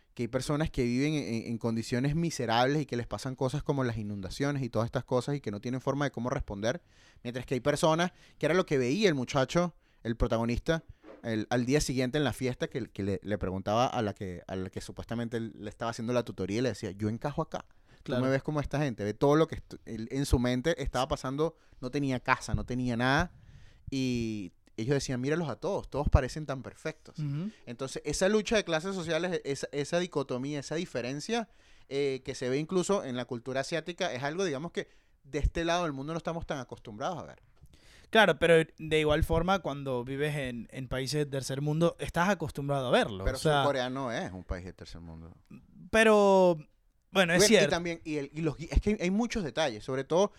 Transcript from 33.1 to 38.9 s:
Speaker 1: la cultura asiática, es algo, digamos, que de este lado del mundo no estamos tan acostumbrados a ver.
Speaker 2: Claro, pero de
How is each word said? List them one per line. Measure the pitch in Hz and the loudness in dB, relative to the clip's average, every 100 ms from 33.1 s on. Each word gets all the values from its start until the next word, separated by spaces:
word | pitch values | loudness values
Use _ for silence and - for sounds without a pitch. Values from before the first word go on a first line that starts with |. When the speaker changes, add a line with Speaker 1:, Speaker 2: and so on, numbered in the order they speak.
| 123 | -6
Speaker 1:
la | 120 | -6
cultura | 120 131 127 | -6 -4 -4
asiática, | 131 160 156 170 175 | -2 -4 -6 -4 -4
es | 123 | -2
algo, | 143 170 190 | -4 -2 -2
digamos, | 135 170 | -2 -6
que | 202 - - _ _ | -8 -8 -14 _ _
de | 139 143 | -8 0
este | - 170 170 | 0 0 0
lado | 170 170 | 0 0
del | |
mundo | 135 147 | -4 -6
no | 165 | -6
estamos | 175 165 - | -4 -6 -6
tan | 147 | -6
acostumbrados | 123 110 - 104 156 156 | -8 -14 -14 -6 -6 -4
a | |
ver. | 76 64 _ _ - - - - - | -10 -16 _ _ -20 -20 -20 -20 2
Speaker 2:
Claro, | 220 196 147 | 6 6 6
pero | 165 165 160 - | 6 6 6 -4
de | 156 | 0